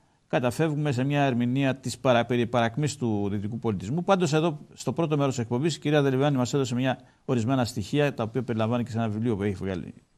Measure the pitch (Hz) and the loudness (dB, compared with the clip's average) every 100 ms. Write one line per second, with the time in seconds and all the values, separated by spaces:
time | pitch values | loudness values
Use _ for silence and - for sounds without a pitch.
0 | _ _ - 160 123 113 160 147 151 120 | _ _ -4 0 0 0 0 0 0 0
1 | 135 143 139 120 120 135 135 127 120 - | 0 2 2 2 2 2 2 0 -6 -2
2 | 135 120 117 120 117 123 117 117 147 - | 4 4 4 0 2 2 0 0 -4 -2
3 | 120 104 101 101 104 113 113 95 92 160 | -2 0 -2 -4 -6 -4 -2 -4 -2 -2
4 | 180 190 170 156 170 147 - - - 117 | 2 2 2 2 0 -2 -12 -10 -6 -2
5 | 165 151 139 127 113 120 165 147 147 147 | 0 2 0 0 -2 0 -2 -2 0 2
6 | 139 131 147 135 123 143 120 123 131 120 | 4 2 2 2 0 0 0 0 -2 -2
7 | - _ - 123 113 131 110 113 95 147 | -8 _ -2 0 0 0 0 -4 -2 0
8 | 143 - 110 131 120 113 110 120 117 110 | 0 0 -4 -4 -2 0 0 0 -2 -2
9 | 113 107 120 98 104 92 95 87 50 - | -2 -2 -2 0 0 -2 -4 -6 -8 -14
10 | _ | _